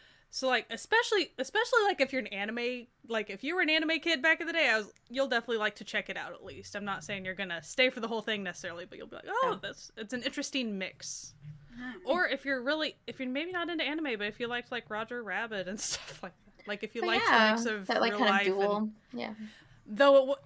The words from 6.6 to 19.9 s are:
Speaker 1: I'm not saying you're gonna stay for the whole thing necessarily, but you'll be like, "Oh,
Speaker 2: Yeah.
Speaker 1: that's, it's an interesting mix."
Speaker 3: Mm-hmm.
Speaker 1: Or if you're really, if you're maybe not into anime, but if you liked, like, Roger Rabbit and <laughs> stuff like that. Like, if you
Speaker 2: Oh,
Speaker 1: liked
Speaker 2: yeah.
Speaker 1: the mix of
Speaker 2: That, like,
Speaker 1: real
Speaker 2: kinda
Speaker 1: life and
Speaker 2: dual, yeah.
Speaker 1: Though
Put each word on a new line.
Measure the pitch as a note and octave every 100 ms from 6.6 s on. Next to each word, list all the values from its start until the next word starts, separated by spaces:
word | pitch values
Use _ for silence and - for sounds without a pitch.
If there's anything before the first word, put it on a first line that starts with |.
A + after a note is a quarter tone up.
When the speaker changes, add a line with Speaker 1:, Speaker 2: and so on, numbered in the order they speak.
| G3 G3+
Speaker 1:
I'm | G3+
not | F#3+
saying | - G3 F#3
you're | F#3
gonna | F#3+ E3+
stay | - - B3+
for | B3+
the | G#3+
whole | A3+
thing | G#3+ G#3+
necessarily, | F#3 E3+ F3+ E3+ F3+
but | -
you'll | -
be | -
like, | -
"Oh, | A4 B4+
Speaker 2:
Yeah. | G3+
Speaker 1:
that's, | G3 - - -
it's | G#3+
an | B3
interesting | B3+ C#4 C#4 C#4 A#3 G3
mix." | F#3 - - - - - - - -
Speaker 3:
Mm-hmm. | A#3+ B3 F4+ D4+
Speaker 1:
Or | E4+ E4
if | C4+ C#4
you're | C4+
really, | A#3+ D#4 D4+ - -
if | A#3+
you're | B3+
maybe | C4 F4
not | F4+ E4
into | E4
anime, | C4 D#4 D4 G#3+
but | G#3
if | -
you | A#3+
liked, | A#3+ A#3+
like, | A#3+ A3+
Roger | G#3+ A3 B3
Rabbit | G#3+ F#3 A3+ G#3 F3+
and | G#3
<laughs> |
stuff | - - - -
like | F#3 - - -
that. | -
Like, | G#3
if | G#3+ A#3
you |
Speaker 2:
Oh, | -
Speaker 1:
liked | A3+ A4
Speaker 2:
yeah. | B3 A3
Speaker 1:
the | A3+
mix | A#3
of | G#3+ F#3+
Speaker 2:
That, | A#3
like, | A3+
Speaker 1:
real | G#3
Speaker 2:
kinda | A3
Speaker 1:
life | G3 G3+
and | G3
Speaker 2:
dual, | G3+ G#3 G#3+ - _
yeah. | A#3+ A3+ A3 G#3+ - - -
Speaker 1:
Though | -